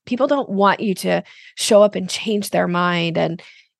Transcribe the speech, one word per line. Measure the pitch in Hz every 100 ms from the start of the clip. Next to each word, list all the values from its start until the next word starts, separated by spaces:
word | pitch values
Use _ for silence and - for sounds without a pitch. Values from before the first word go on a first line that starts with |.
| -
People | 247 277
don't | 285 -
want | 196 196 -
you | 220 185
to | 185 170 - - - -
show | - 208
up | 208 190
and | 185
change | - - 208 196
their | 180 180
mind. | 175 175 175 170 165
And, | 165 170 - - _ _